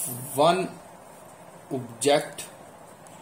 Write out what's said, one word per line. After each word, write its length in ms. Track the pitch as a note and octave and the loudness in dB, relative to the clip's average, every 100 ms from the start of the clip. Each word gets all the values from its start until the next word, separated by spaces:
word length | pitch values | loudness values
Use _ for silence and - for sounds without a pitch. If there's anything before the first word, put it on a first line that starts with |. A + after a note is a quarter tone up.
| - B2 B2+ C3+ | -6 -8 -4 2
one 240 | D#3+ F#3 F3+ - - - - - - - - - - | 4 4 0 -8 -18 -20 -20 -20 -20 -20 -20 -20 -8
object 720 | C3 A#2+ A2+ C#3+ D3 - - - - - - - - - - | -8 -8 -2 2 2 2 -10 -16 -18 -20 -20 -20 -20 -20 -20